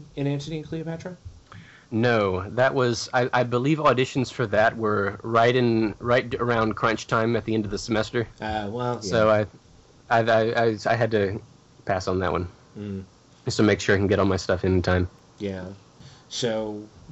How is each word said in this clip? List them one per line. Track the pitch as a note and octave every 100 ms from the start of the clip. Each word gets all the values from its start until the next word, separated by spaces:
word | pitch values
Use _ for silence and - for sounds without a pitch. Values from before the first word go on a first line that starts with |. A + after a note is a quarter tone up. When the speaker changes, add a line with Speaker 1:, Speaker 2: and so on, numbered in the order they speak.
| D3 -
Speaker 1:
in | C#3
Antony | C#3+ C#3+ D#3+
and | D3+
Cleopatra? | E3 D#3+ E3 - A3 - - - - - - -
Speaker 2:
No, | A2 A#2+ A#2 G2+ F#2 G2
that | G#2+ C3
was, | C3+ B2 A#2 -
I, | B2+ B2
I | B2
believe | B2 A#2+ C3+ D#3
auditions | D3 B2 C3 C#3+ A#2+
for | - A2+
that | G#2 A2 A#2
were | G#2+ G#2 G2 G#2
right | A2+ A#2 A#2+ B2+
in, | A#2+ A2+ A2 F#2
right | A#2 B2 A#2+ A#2+
around | A#2 A#2 A2 G#2
crunch | A#2 A2 -
time | A#2 A2+ A2+
at | G#2+
the |
end | A2 G#2
of |
the | G2
semester. | - A2 A2 B2 A2 -
Speaker 1:
Uh, | A2 G#2+ G2+
well, | A#2 B2 A#2
yeah. | G#2+
Speaker 2:
So | A2 G#2+
I, | G#2+ G#2 - - - - - -
I, | A#2
I, | A2+ A2+ A2+ A#2 A#2
I, | G#2 B2
I | A#2
had | A2+
to | A2 G2 A2 - - _ - -
pass | F#2+ F#2
on | F#2
that | F2+
one. | E2+ F2 - - G#2
Speaker 1:
Mm. | G#2 G2 F#2+ _ _ _ -
Speaker 2:
Just | -
to |
make | G#2+ G2
sure | - G2
I |
can | G2
get | G2
all | G2
my | F#2
stuff | - F2+ F#2+
in, | F#2
in |
time. | F2 F2+ F2+ - _ -
Speaker 1:
Yeah. | G2+ F#2+ F#2 G2+ - - - - -
So | - A#2+ A2 A2 G#2 G#2+ - -